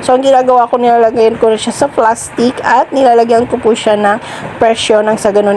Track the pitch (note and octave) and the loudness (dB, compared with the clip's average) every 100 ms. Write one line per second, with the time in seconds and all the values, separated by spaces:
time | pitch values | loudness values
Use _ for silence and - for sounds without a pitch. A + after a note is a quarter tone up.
0 | - B3+ C4+ C4 B3+ B3 A#3+ B3+ A#3+ A#3 | 0 0 2 2 4 2 2 0 2 2
1 | A3+ A#3+ A3 A3+ A3+ A3 A#3+ - C#4+ - | 2 2 0 2 0 0 -4 -4 -4 0
2 | A3+ A#3 - - A#3 - - A#3 D#4 C#4 | -2 -2 -8 -2 -2 -2 0 0 0 0
3 | C4+ A#3 A#3 A#3 A#3+ B3 A3+ A#3 - G#3 | 2 2 2 0 0 -2 -2 0 0 0
4 | G#3 G#3+ - - - - A#3 A#3 - G#3+ | 0 -2 -6 -14 -14 -2 0 0 0 0
5 | G#3+ G#3+ A3 G3+ G3+ | 0 -2 0 0 0